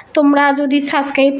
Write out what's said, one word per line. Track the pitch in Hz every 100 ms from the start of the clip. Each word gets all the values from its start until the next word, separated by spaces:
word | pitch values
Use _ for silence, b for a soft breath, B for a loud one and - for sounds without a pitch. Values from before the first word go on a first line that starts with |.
| B
তোমরা | - 285 285 285
যদি | 277 285 285
সাবস্ক্রাইব | 285 311 277 277 277